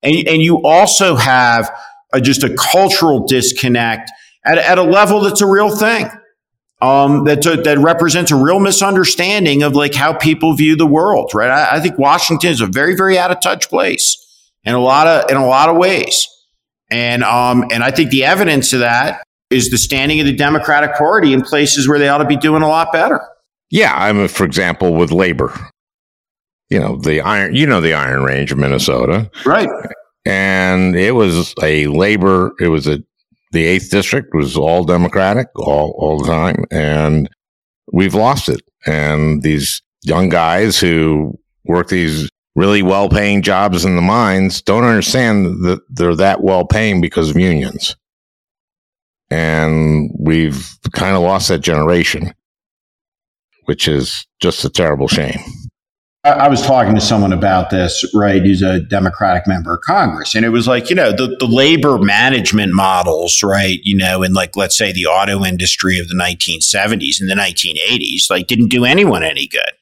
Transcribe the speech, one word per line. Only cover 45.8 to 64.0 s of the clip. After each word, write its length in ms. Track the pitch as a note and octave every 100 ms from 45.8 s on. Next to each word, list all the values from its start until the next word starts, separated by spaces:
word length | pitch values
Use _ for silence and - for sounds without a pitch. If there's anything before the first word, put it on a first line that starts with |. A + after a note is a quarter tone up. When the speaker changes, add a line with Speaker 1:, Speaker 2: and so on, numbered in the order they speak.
| _
Speaker 2:
they're 260 | - F2 E2
that 280 | G2 F#2+
well-paying 560 | F#2+ F#2 F2+ G#2+ A2 F#2+
because 300 | E2+ - D#2+
of 80 | D2+
unions. 580 | F2+ D#2+ C2 - - - _ _ _ _ _ _ _ _ _ _ _ _ _
And 800 | D#2 E2 D#2+ D#2 D#2 D#2 D#2 D2 -
we've 520 | D#2 D#2+ D#2+ C#2 - - -
kind 220 | - F#2 G2
of 60 |
lost 280 | F2 F#2+ E2+
that 100 | E2+
generation, 760 | C#2 D#2 D#2 F2 E2+ D2 F2 - _ _ _ _ _ _ _ _ _ _ _ _ -
which 240 | C#2+ -
is 360 | D2 B1+ - - _
just 220 | F2 -
a 60 | -
terrible 400 | - E2+ D2 C2+
shame. 280 | - C#2+ - - - - _ _ _ _ _
Speaker 1:
I, 60 | C#3+
I 180 | C#3+ C#3
was 140 | C3
talking 340 | - C3 G#2+ G#2+
to 60 |
someone 320 | - A2+ G2+
about 360 | F2+ G2 F#2 F2
this, 400 | F#2+ F2 - - G#2
right, 260 | G#2 F#2+
who's 200 | F#2 F#2
a 180 | F#2+ F#2
Democratic 680 | - G2+ F#2 F2 G2+ F2+ F2+
member 300 | F#2 E2+ F2
of 60 |
Congress. 520 | - F#3+ D3 D#2+ D#2+
And 120 | A2+ A2+
it 40 |
was 160 | A2+ A#2
like, 240 | B2 A#2+
you 60 | F3+
know, 160 | C3+
the, 240 | G2+ B2+ B2+
the 60 | B2+
labor 520 | A#2 C#3 E3 D3 B2+
management 760 | G2+ G#2 B2 C3 F#2 G#2 G2+
models, 680 | F2+ F#2+ F#2 F2 D#2+ F2 -
right, 360 | G2+ G2 F#2+ F#2
you 140 | G2
know, 260 | G2